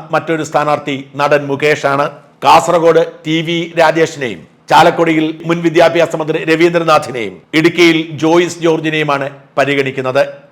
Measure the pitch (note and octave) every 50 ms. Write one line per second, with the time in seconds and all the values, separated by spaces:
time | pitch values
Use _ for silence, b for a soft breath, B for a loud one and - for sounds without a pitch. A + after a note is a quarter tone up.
0 | - - D#3+ D#3 D#3 - E3 D#3 D3+ - - D3+ D3 D3 D3 D3 - D3+ C#3 B2+
1 | C3+ - - C#3 C#3+ D3 D3+ D3 C#3+ C#3 C#3 C#3 D3+ D3+ D3+ D3+ - C#3 C#3 C#3
2 | D3 D#3 - - _ _ _ _ - C#3 D3+ E3+ D#3+ E3+ F3 E3+ D#3+ E3 D#3+ E3
3 | E3+ E3 - - - D#3 D#3+ E3 D#3+ D#3+ E3+ E3+ E3+ E3+ D#3+ E3 D#3+ D#3 D#3+ E3
4 | D#3+ D3+ - C#3+ C3+ A#2 F#2+ D#2+ D2 _ _ _ _ - D3+ D3+ D#3+ F3 E3+ E3+
5 | E3 E3 D#3 D#3 D#3 D#3 D#3+ D#3+ E3+ E3 E3+ E3+ E3+ E3 D#3 F3 E3 E3 E3 E3+
6 | D#3+ D3 E3 D#3+ D#3 D3+ D#3 E3+ - D#3+ D#3+ D#3+ E3+ F3 E3 E3+ E3 D#3+ D#3 D3
7 | - A2 C3+ B2 A2 F#2+ F#2 E2+ _ _ - D#3 D#3+ E3+ E3 E3+ F3 E3 D#3+ D#3+
8 | D#3+ D#3+ D#3 C3+ D#3+ D#3+ E3 F3 F3+ E3 E3+ E3+ D#3 E3 D#3+ D#3 D3+ D#3+ D#3 D#3
9 | D3+ D3 C#3+ C#3 C#3 C#3 - - - _ _ D3 C3+ C#3 C#3+ C#3 C3+ C3 C3 C3+
10 | B2+ B2+ B2+ C#3 C#3+ - - - - _